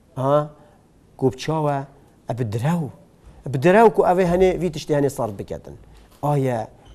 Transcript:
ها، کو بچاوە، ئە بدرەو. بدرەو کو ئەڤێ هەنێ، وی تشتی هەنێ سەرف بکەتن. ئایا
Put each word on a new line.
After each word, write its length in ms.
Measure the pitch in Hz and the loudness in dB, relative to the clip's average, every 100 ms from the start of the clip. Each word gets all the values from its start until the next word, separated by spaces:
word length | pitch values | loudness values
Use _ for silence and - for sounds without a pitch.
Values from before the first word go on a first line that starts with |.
| _ 127 | _ -4
ها، 340 | 135 147 151 - - _ _ _ _ - | 0 0 0 -10 -20 _ _ _ _ -2
کو 120 | 131 | -2
بچاوە، 480 | - - 160 147 139 139 - - _ - | -2 -4 -2 -2 -4 -6 -16 -20 _ -10
ئە 60 | 120 | -6
بدرەو. 440 | 113 113 139 175 131 - - _ - - 139 | -4 -4 -2 -2 -6 -12 -20 _ -20 -16 -8
بدرەو 360 | 123 160 202 226 196 | 0 4 6 6 4
کو 60 | 180 | 2
ئەڤێ 160 | 180 180 | 2 2
هەنێ، 180 | 180 185 165 | 2 2 2
وی 100 | 175 | -4
تشتی 240 | 147 - 147 | -6 -2 0
هەنێ 120 | 139 - | 0 -2
سەرف 160 | 107 101 | -6 -8
بکەتن. 340 | 101 78 - 69 - - - - | -12 -12 -14 -20 -20 -20 -20 -8
ئایا 460 | 143 143 131 117 107 - - | -4 -2 -2 -4 -8 -14 -20